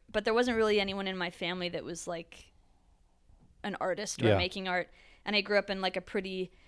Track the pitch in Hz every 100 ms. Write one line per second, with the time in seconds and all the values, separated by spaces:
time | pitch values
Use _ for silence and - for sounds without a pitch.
0 | _ 214 214 226 247 226 220 208 196 196
1 | 190 190 175 - 175 180 175 170 120 165
2 | - 170 170 - - _ _ _ _ _
3 | _ _ _ - - _ 202 190 185 175
4 | 202 - 110 101 180 202 190 180 - -
5 | - - - 208 202 208 196 190 185 190
6 | 180 214 190 185 185 -